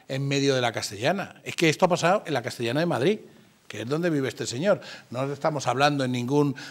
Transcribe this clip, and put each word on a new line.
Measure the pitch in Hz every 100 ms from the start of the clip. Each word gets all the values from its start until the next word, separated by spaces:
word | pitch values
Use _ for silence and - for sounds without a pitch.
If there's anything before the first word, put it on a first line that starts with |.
| -
en | 135 139
medio | 139 139 131
de |
la | 120
Castellana. | 110 - 101 135 190 160 -
Es | - -
que | 160
esto | 143 180
ha |
pasado | 175 165 208 185
en |
la | 131
Castellana | 120 - 117 139
de | 170
Madrid, | 123 151 214 - - - _ -
que | 104
es | 131
donde | 156 175
vive | 147 127
este | - 113
señor. | 120 196 185 - - -
No | 120 139
estamos | 139 160 147 127
hablando | 123 147 143
en | 127
ningún, | 123 120 147 143 127 -